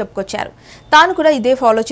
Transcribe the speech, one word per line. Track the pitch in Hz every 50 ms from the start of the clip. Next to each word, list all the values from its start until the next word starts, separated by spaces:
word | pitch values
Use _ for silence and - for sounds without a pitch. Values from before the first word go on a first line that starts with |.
చెప్పుకొచ్చారు. | 202 - - 196 196 - - - - - _ _ _ - - - _ - 302
తాను | 302 330 370 349 339
కూడా | 311 311 302 254
ఇదే | 214 247 262 262
ఫాలో | 262 226 220 220 220 -